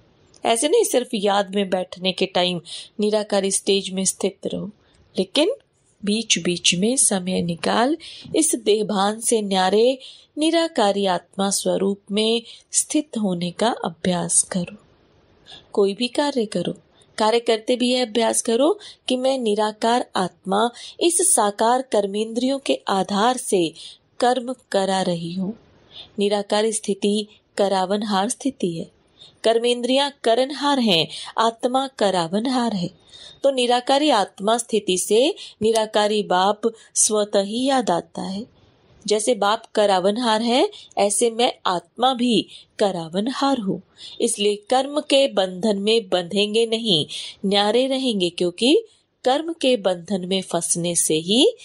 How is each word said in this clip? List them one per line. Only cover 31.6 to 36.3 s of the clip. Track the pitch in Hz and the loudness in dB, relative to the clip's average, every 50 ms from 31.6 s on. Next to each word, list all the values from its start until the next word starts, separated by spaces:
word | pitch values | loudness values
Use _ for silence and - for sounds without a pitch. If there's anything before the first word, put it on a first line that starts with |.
| - 247 247 262 269 262 | -2 -2 0 0 -2 -4
करावनहार | - - 220 202 185 180 170 160 170 208 226 277 254 254 240 233 220 | -4 0 0 0 2 0 -2 -2 -2 -2 -2 0 0 0 0 -2 -2
है। | 190 175 - - _ _ _ - - - - - - - | -4 -4 -6 -8 _ _ _ -20 -20 -20 -20 -10 -2 0
तो | 269 | 0
निराकारी | 277 254 247 233 247 247 247 - 269 277 302 311 | 2 2 2 2 2 0 2 2 2 2 4 4
आत्मा | 269 214 190 180 _ - 190 208 226 240 | 4 4 2 0 _ -6 -2 0 0 0
स्थिति | - - - 214 208 - 185 180 | -2 -2 -2 -2 0 0 -2 -2
से | - - 208 220 254 311 415 - - - - - | 0 2 2 4 4 2 0 -4 -10 -18 -8 -2
निराकारी | 208 220 226 220 220 214 214 214 208 208 214 214 202 | 0 2 2 2 0 0 0 2 2 2 2 0 0
बाप | 170 | 0